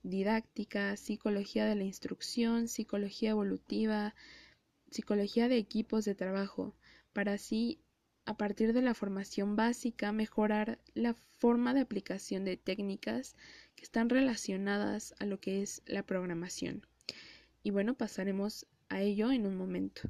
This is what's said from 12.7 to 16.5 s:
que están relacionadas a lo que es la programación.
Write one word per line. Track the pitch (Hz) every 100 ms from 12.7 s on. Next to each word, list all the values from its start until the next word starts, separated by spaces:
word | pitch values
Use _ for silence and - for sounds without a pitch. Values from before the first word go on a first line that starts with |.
| 190 202 196 - 240 269 - - - -
que | -
están | - 233 233
relacionadas | 254 269 226 - 190 196 202 208 208 - -
a | 202
lo | 190
que | - 196
es | 202 - -
la | 196
programación. | - 185 180 170 147